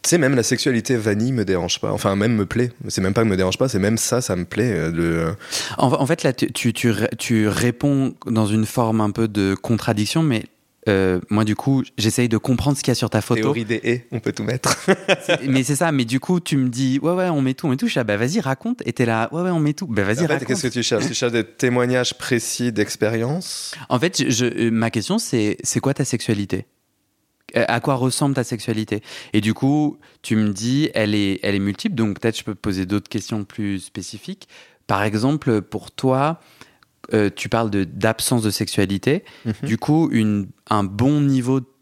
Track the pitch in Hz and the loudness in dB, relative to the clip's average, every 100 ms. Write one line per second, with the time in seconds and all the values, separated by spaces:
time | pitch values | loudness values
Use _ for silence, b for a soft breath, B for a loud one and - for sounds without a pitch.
0 | - 175 135 135 110 123 143 117 107 123 | 2 2 4 2 2 0 2 0 0 0
1 | 107 104 120 127 95 90 85 - 104 104 | 2 0 0 0 0 0 0 -2 -2 0
2 | 104 98 110 113 98 - 123 - 101 - | 0 2 2 2 0 0 -2 -4 -8 -2
3 | 92 101 113 92 92 92 131 104 101 113 | 0 2 2 2 0 0 0 2 0 0
4 | - 123 - 90 87 - 120 90 80 85 | 0 -2 0 -4 -2 0 2 0 -2 0
5 | 82 82 82 101 B B B - 131 156 | 0 0 -2 -4 B B B 2 2 4
6 | 135 165 147 123 - - 120 107 120 104 | 0 0 0 0 -2 0 -2 2 0 2
7 | 107 - - 113 107 104 120 120 147 139 | -2 -4 0 2 2 2 0 0 0 2
8 | 135 - - 110 107 110 110 - 113 110 | 0 -4 -2 0 2 2 0 0 2 2
9 | 104 101 113 104 95 98 - 113 - 104 | 0 0 -2 2 0 0 0 0 2 0
10 | 107 165 160 110 104 _ _ _ - 98 | 0 2 2 0 -4 _ _ _ 0 2
11 | 95 90 - 107 107 107 - 135 - - | 2 0 0 0 2 0 2 0 0 -2
12 | 107 113 123 110 - 123 143 139 - 120 | 0 2 2 2 2 0 2 0 0 0
13 | 117 110 - 113 110 139 107 113 113 120 | 0 0 0 0 2 -2 -2 -2 0 -2
14 | - 120 117 107 107 107 - - - 190 | -2 -4 -4 -4 -4 -2 -2 -2 0 0
15 | - 180 - 156 135 131 131 143 170 143 | 2 -2 2 0 2 0 0 0 0 0
16 | 117 131 - 180 - 139 127 120 135 135 | 0 -2 0 -2 0 0 0 0 0 2
17 | 156 180 180 151 131 131 156 127 240 147 | 0 0 0 0 0 0 -2 0 0 0
18 | 107 104 123 208 135 135 226 247 - - | 0 0 0 0 -2 -4 -4 -4 -6 0
19 | 120 113 113 160 185 170 147 147 190 113 | 0 2 -2 -2 -2 0 0 -2 -2 0
20 | 98 113 165 156 127 120 131 120 113 113 | 0 0 0 0 -2 -2 -2 -2 0 0
21 | 98 110 123 117 110 - 127 123 123 127 | 0 -2 0 0 -2 -2 0 2 2 2
22 | 120 - - 120 - - 123 104 104 - | 0 -4 -2 -2 -2 -2 -2 0 -2 0
23 | 107 113 117 165 - - - B 127 127 | 0 0 -2 -4 -6 -10 -10 B -2 0
24 | 170 180 135 113 123 - 117 113 113 113 | 0 0 0 2 0 0 0 2 0 -2
25 | 98 214 - 120 104 - - 120 135 139 | 0 -2 0 0 0 -2 -4 -2 -2 -2
26 | 135 117 - 104 101 95 - _ _ _ | -2 -2 -2 -2 -2 -6 -6 _ _ _
27 | _ _ _ _ - 117 - 117 147 131 | _ _ _ _ -4 -2 0 0 0 0
28 | 127 - 143 135 120 117 - 110 107 107 | 0 0 0 0 -2 -6 -4 -4 -2 -6
29 | B B B 107 104 110 135 151 151 - | B B B 0 2 2 2 2 0 -4
30 | b b - 110 107 95 117 139 156 - | b b -2 0 0 -2 -2 0 0 0
31 | 107 104 101 95 101 98 101 98 226 147 | 0 2 0 0 0 0 0 -2 -4 0
32 | 110 98 113 - - 101 107 92 90 101 | 0 0 -2 -2 -10 -6 -4 -4 -2 -2
33 | - 110 - 110 98 - 101 98 - - | -2 -8 -6 -8 -6 -6 -6 -6 -10 -14
34 | 87 107 - 196 - B B B - 98 | -14 -14 -14 -14 -18 B B B -2 0
35 | 104 107 127 151 139 107 - 107 - - | 2 2 0 0 2 0 0 -10 -10 -4
36 | 131 131 147 165 B B B B _ _ | 0 2 0 -2 B B B B _ _
37 | - 110 101 - 107 113 113 101 90 95 | -2 2 2 -2 -2 0 0 0 -2 0
38 | 110 110 - 123 107 - 101 - 95 98 | 0 0 0 0 0 -2 -2 0 0 0
39 | - 170 B B 113 107 139 110 - 151 | 0 0 B B -6 -6 -4 -2 2 2
40 | 165 117 107 104 95 - - 107 98 101 | 2 2 2 0 -4 -12 -2 0 0 2
41 | 131 147 143 135 123 135 127 _ | 2 4 2 2 2 0 -2 _